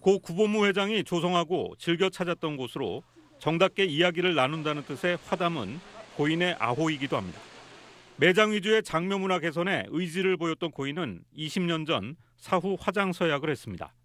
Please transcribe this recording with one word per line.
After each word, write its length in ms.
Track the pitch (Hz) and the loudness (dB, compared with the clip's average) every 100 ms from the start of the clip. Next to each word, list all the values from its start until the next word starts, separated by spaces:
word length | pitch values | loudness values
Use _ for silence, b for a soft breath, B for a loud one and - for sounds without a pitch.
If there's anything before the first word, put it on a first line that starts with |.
고 180 | - 190 | 4 2
구본무 480 | - 170 214 214 202 | 2 0 2 4 2
회장이 380 | 196 202 220 | 2 0 0
조성하고 720 | 160 175 170 180 165 175 92 - | 0 -2 2 2 2 -2 -2 -6
즐겨 320 | - 170 190 | -2 2 0
찾았던 460 | - 180 165 160 147 | 0 -4 -4 -4 -6
곳으로 460 | 127 - 120 101 - - - - | -6 -4 -4 -6 -10 -20 -20 -6
정답게 460 | - 165 185 - | -2 4 2 2
이야기를 500 | 196 147 180 170 180 | 0 4 2 2 0
나눈다는 500 | 160 131 160 151 147 | 4 2 2 -4 -4
뜻의 340 | 139 139 180 175 - | -6 -4 -2 -2 -4
화담은 540 | 175 175 165 95 143 - - - - | -2 0 -2 -6 -8 -14 -20 -18 -2
고인의 400 | 147 160 180 175 | 0 2 0 0
아호이기도 580 | 113 123 160 151 135 135 | 0 2 0 0 -2 -2
합니다. 240 | 95 78 - - - - - - - - | -4 -10 -16 -20 -20 -20 -20 -20 -20 2
매장 360 | 160 185 214 | 4 6 4
위주의 300 | 208 196 220 | 2 2 2
장묘 360 | 214 160 180 196 | 2 -2 0 -2
문화 200 | 190 180 | 0 0
개선에 460 | 160 156 180 170 98 | 0 -2 0 0 -2
의지를 480 | 147 180 165 190 185 | -4 -2 0 0 0
보였던 340 | 165 160 170 | -2 -2 -6
고인은 540 | 139 139 147 156 87 - | -4 -6 -4 -6 -6 -14
이십 300 | - 156 190 | -10 -6 -2
년 240 | 175 165 156 | 0 0 0
전 300 | 143 98 156 b b | -2 -2 -12 b b
사후 400 | - 190 180 190 | 0 0 2 -2
화장 340 | - 202 196 | -2 -2 -2
서약을 380 | 175 170 143 156 | 0 0 0 -2
했습니다. 440 | 147 - 90 73 _ | -4 -6 -10 -12 _